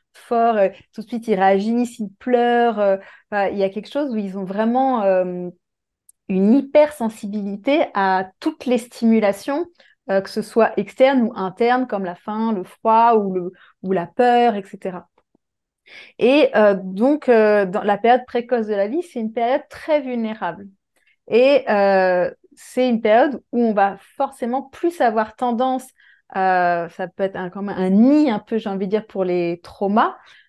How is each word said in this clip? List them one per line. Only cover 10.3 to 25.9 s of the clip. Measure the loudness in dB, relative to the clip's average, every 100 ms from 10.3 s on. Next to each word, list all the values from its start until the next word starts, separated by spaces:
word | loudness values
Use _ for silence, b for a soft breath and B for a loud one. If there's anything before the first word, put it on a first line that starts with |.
ce | -8
soit | -2 2 2 0
externe | -6 2 2 4
ou | 0
interne, | -4 -8 -2 0 0 -2
comme | -6
la | -8
faim, | -10 -10 -6 -4
le | -4
froid | -8 -4 2 4 4 2
ou | 0
le, | -4 -8 b b _
ou | -4
la | -4 -2
peur, | 0 2 4 2
et | 0
cetera. | -10 -12 -12 -12 -18 _ _ _ _ _ _ _ B B B 0
Et, | 2 4 4
euh, | 4 2 2
donc, | -4 -2 0 0 2
euh, | 4 4 2 0
dans | -2
la | -2 0
période | 2 2 0
précoce | -8 -4 -4 -2
de |
la | -4 -2
vie, | -4
c'est | -8 -8
une | -8
période | -4 -2 -2 -6
très | -14 -4 -2
vulnérable. | -2 -6 -6 -6 -8 -10 -18 _ _ _ _ _ 0
Et, | 4 4 4 2
euh, | 2 2 2 2 2 -2 -6 _
c'est | _ -8 -2 0
une | 0
période | 4 4 4 -2 -6
où | -2
on | 0
va | 2 0 -2 _ -8
forcément | -8 -6 -6 -6
plus | -8 -6 -6 0
avoir | 0 0 -4 -4
tendance, | -4 -2 -2 -4 -8